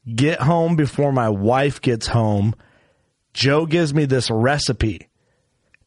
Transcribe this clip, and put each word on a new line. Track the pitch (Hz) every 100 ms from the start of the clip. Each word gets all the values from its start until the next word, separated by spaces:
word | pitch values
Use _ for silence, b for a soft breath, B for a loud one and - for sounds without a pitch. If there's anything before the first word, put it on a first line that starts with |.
| 117 113
Get | 143 165
home | 135 170 165 165
before | 143 - 143
my | 131 110
wife | 101 101 131 143 -
gets | - 117 -
home. | 123 110 104 104 110 b b b b b b _
Joe | - 131 147 165
gives | 170 160
me | 147 143
this | 131 -
recipe. | 113 123 147 - - 113 87 - _ _ _ _ _ _ _